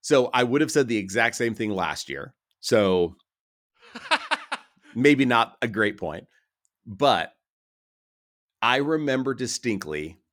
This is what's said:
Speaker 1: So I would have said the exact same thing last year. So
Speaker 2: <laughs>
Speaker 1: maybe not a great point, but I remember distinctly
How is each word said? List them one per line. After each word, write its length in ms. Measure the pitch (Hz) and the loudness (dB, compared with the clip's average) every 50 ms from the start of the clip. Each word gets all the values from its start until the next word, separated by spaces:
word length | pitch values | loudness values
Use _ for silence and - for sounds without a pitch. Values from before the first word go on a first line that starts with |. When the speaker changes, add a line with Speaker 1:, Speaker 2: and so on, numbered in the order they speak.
Speaker 1:
So 300 | _ - 147 135 123 - - | _ 2 2 2 2 2 2
I 120 | 123 123 | 0 0
would 160 | 120 120 143 | 2 2 0
have 100 | 156 - | 0 2
said 160 | - 156 139 | 2 0 0
the 100 | 117 117 | 2 0
exact 400 | 107 98 95 95 117 113 117 - | -4 -4 -2 -2 0 0 0 0
same 180 | - 120 117 110 | -2 -2 -2 -2
thing 160 | - 113 107 | -2 -4 -4
last 380 | 104 92 87 80 76 - - - | -2 -2 -2 -4 -4 -8 -10 -12
year. 260 | 69 67 - - _ _ _ _ _ _ | -10 -12 -12 -14 _ _ _ _ _ _
So 560 | - - 123 113 104 95 92 90 87 85 87 _ _ _ _ _ _ _ _ _ _ _ _ _ _ - - | -4 0 2 4 4 4 2 2 0 0 -4 _ _ _ _ _ _ _ _ _ _ _ _ _ _ -20 -20
Speaker 2:
<laughs> 1000 | 233 - - 320 - - - 311 - - - - - - _ _ _ _ - - | -20 -4 -2 -2 -2 0 -4 -6 -6 -4 -10 -12 -12 -12 _ _ _ _ -12 -6
Speaker 1:
maybe 300 | 113 127 143 147 131 135 | 4 4 6 6 6 4
not 320 | 123 123 113 113 113 - _ - | 2 4 2 2 2 -2 _ -6
a 60 | 117 | -4
great 280 | 104 107 107 104 101 | 0 0 0 0 0
point, 300 | 101 92 82 78 87 - _ _ _ _ _ _ _ _ _ _ _ _ | -4 -8 -8 -8 -10 -14 _ _ _ _ _ _ _ _ _ _ _ _
but 460 | 117 104 95 143 139 117 87 82 - _ _ _ _ _ _ _ _ _ _ _ _ _ _ _ _ _ _ _ _ _ _ _ _ _ _ | -18 -6 0 2 2 4 2 0 -6 _ _ _ _ _ _ _ _ _ _ _ _ _ _ _ _ _ _ _ _ _ _ _ _ _ _
I 160 | - 117 123 | 0 0 2
remember 580 | 131 143 147 160 156 151 143 131 131 131 135 131 | 2 2 0 0 -2 0 0 0 0 0 -2 -4
distinctly 840 | 120 131 113 - - - 127 107 95 92 76 76 76 76 80 87 _ _ _ | -4 -6 -6 -6 -4 -4 -4 -4 -4 -4 -6 -6 -6 -8 -8 -12 _ _ _